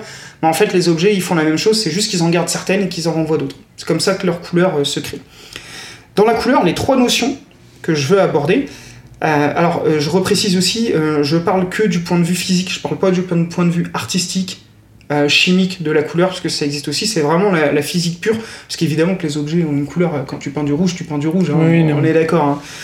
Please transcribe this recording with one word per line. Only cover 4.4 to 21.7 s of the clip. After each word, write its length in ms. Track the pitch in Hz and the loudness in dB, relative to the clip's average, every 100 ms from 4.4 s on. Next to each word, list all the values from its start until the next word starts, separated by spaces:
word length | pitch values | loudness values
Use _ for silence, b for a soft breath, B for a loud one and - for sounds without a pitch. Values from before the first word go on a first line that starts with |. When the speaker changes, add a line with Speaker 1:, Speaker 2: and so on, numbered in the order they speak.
Speaker 1:
couleur, 340 | - 175 185 151 | -2 0 2 0
euh, 80 | |
se 160 | 143 - | -2 -4
crée. 200 | - - - B B B B B B B B | -8 -12 -16 B B B B B B B B
Dans 120 | - 220 | 2 2
la 80 | |
couleur, 280 | 226 233 240 | 2 2 2
les 120 | 175 | 2
trois 220 | - - 254 | 0 0 2
notions 400 | 240 - 247 - - - - - | 2 2 -2 -4 -12 -20 -20 -8
que 140 | - | -4
je 120 | 151 135 | -2 2
veux 140 | 196 | 2
aborder, 460 | 165 147 147 254 285 B B B B - | 4 2 2 0 -2 B B B B -4
euh, 280 | 160 147 147 156 | 0 2 2 2
alors, 280 | 170 170 156 | 0 0 0
euh, 120 | 151 | 0
je 120 | 147 | 0
reprécise 460 | 185 185 196 208 180 | 0 2 0 2 0
aussi, 340 | 175 226 233 | 0 0 0
euh, 300 | 160 156 151 | 0 2 0
je 140 | 143 165 | 2 0
parle 300 | 170 190 180 | 2 0 0
que 140 | - | 0
du 160 | 214 175 | 0 0
point 180 | 170 175 | 0 0
de 60 | |
vue 100 | 170 | 2
physique, 360 | 180 - 180 185 | 0 0 0 -2
je 100 | - | -6
parle 180 | - - | -6 0
pas 120 | 190 | 2
du 120 | 180 | 2
point 160 | 180 170 | 0 -2
de, 60 | |
point 200 | 165 - | -2 0
de 60 | 175 | 0
vue 160 | 165 - | 0 -4
artistique, 640 | - - 180 - 190 180 - - - _ - - | -6 -4 -4 -2 -4 -4 -8 -18 -20 _ -20 -4
euh, 160 | 147 147 | 0 2
chimique 540 | - 180 185 185 - | 2 4 2 2 -2
de 80 | 151 | 0
la 120 | 156 | 0
couleur, 260 | 143 170 185 | 0 0 0
parce 100 | - | 0
que 80 | 160 | -6
ça 160 | - | -4
existe 240 | 147 147 147 | -4 -4 -6
aussi, 180 | 143 214 | -4 -2
c'est 140 | 165 | 0
vraiment 300 | 143 170 208 | 2 2 4
la, 200 | 165 143 | 2 2
la 100 | 147 | 0
physique 400 | 143 175 170 165 | 0 -2 -2 -2
pure, 140 | 214 220 B B B | -2 -2 B B B
parce 100 | - | -4
qu'évidemment 380 | 160 151 170 185 | -2 2 0 0
que 60 | |
les 140 | 151 147 | -2 -4
objets 260 | 147 170 | -2 0
ont 100 | 156 | 0
une 120 | 143 | 0
couleur, 300 | 139 175 170 | -2 0 0
euh, 40 | 147 135 | -2 -6
quand 120 | 143 | -8
tu 100 | 147 | -6
peins 160 | 139 | -4
du 80 | 143 | -2
rouge, 220 | 143 185 - | 0 0 -2
tu 80 | |
peins 140 | 165 147 | -6 -4
du 100 | 156 | 0
rouge, 220 | 185 170 | 0 2
hein, 80 | 165 | 2
Speaker 2:
Oui, 220 | 160 | 4